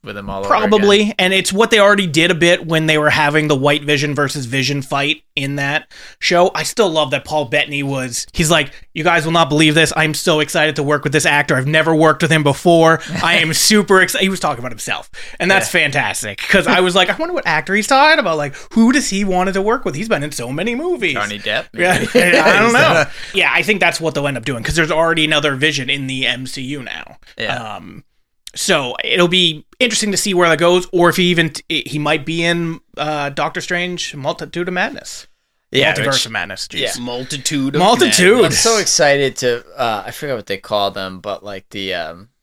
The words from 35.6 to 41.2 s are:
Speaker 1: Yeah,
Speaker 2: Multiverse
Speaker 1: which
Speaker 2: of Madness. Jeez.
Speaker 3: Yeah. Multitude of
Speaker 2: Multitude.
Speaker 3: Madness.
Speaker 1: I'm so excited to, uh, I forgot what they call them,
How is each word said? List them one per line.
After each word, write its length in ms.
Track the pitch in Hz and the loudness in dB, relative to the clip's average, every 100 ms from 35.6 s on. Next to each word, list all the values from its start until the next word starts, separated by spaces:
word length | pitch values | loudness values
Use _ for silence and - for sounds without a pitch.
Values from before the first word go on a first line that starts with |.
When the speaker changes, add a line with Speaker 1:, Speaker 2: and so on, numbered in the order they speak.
| _ | _
Speaker 1:
Yeah, 220 | 135 113 | 0 2
Speaker 2:
Multiverse 120 | 92 123 | 2 0
Speaker 1:
which 140 | 135 120 | -2 -2
Speaker 2:
of 60 | |
Madness. 340 | 107 90 98 - | -6 -6 -10 -10
Jeez. 120 | - 120 123 | -6 -6 -6
Speaker 3:
Yeah. 60 | |
Multitude 720 | 123 123 131 147 - 147 135 | -8 -8 -8 -8 -4 -2 -2
of 40 | 147 | 2
Speaker 2:
Multitude. 600 | 196 247 294 - 185 240 | 2 4 2 4 4 6
Speaker 3:
Madness. 240 | 160 - 226 | 4 2 2
Speaker 1:
I'm 60 | |
so 60 | 220 | 2
excited 580 | 175 - 147 143 135 - | 0 2 4 4 0 0
to, 260 | 123 120 87 123 | -2 -2 -6 -6
uh, 280 | 117 104 101 | -4 -4 -8
I 60 | |
forgot 240 | - 147 117 | -10 -8 -8
what 100 | 98 | -6
they 100 | 98 | -10
call 360 | - 104 98 | -4 -2 -2
them, 260 | 98 95 92 | -4 -10 -10